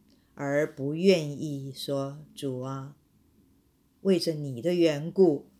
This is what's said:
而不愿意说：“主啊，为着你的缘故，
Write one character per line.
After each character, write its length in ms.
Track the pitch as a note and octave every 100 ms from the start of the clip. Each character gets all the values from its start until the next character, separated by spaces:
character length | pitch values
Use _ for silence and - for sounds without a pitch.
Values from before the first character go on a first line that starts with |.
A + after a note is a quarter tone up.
| _ _ _
而 380 | - C#3+ C#3+ D3+
不 220 | - C3+
愿 340 | D#3+ F#3+ F3 D3+
意 440 | C#3+ D#3 C#3 C3+
说 500 | C3 - C#3 C#3 D3 D3+
：“主 280 | - C#3 B2+
啊， 360 | C3 C3+ C3+ - _ _ _ _ _ _ _ _ _ _
为 180 | G3 F3+
着 140 | E3
你 280 | D3+ C#3+ A#2+
的 120 | E3
缘 360 | F3 E3 C#3+ D#3+
故， 380 | G3 F3+ C#3+ - _